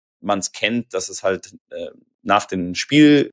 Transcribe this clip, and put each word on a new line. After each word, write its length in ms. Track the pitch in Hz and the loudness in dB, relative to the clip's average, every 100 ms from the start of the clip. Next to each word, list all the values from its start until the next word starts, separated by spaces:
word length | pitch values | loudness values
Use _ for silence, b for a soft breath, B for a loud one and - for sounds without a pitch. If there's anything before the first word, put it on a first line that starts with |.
| _ _ | _ _
man's 320 | 95 101 - | -4 -4 -4
kennt, 440 | - 104 120 113 92 | -4 -2 -2 -4 -8
dass 140 | 92 | -8
es 120 | 95 | -6
halt, 300 | 95 92 - 85 _ | -4 -4 -8 -20 _
äh, 220 | 85 82 - _ _ | -14 -14 -16 _ _
nach 220 | - 101 - | 0 0 0
dem 280 | 95 87 | -6 -6
Spiel, 560 | 90 - 147 151 147 - | -6 0 4 6 6 2